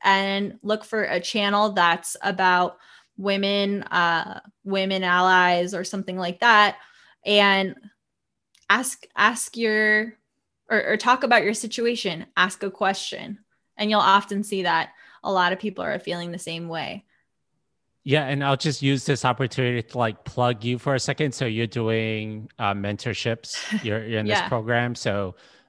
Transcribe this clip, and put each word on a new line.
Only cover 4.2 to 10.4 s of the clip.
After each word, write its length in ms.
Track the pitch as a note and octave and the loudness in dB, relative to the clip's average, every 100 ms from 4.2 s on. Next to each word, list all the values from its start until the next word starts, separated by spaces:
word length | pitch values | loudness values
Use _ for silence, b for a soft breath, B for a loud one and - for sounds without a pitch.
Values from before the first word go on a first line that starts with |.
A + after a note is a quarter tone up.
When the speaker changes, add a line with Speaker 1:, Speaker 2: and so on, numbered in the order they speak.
| - - - _ | -2 -10 -16 _
Speaker 1:
women 400 | F#3+ G3 F#3+ F#3+ | -4 -2 0 0
allies 720 | F3+ F3+ F#3 F#3 F3+ F3 F3+ F#3 | 2 4 6 6 6 4 0 -4
or 80 | |
something 340 | F#3 G3 F#3+ F#3 | -6 -6 -6 -6
like 220 | F3+ F3+ | -6 0
that. 380 | A#3+ G#3+ G#3 - B B B B - | 6 6 6 2 B B B B 2
And 500 | G#3 G3+ G3 F#3+ - G3+ _ _ _ _ _ _ _ _ | 4 6 4 0 -6 -18 _ _ _ _ _ _ _ _
ask, 360 | G#3 B3+ - - - | 2 2 -8 -12 2
ask 420 | G#3 A#3+ - A3+ | 2 2 -8 -4
your, 560 | A3+ G#3+ G#3+ G#3+ A3+ - _ _ | 0 2 4 2 0 -8 _ _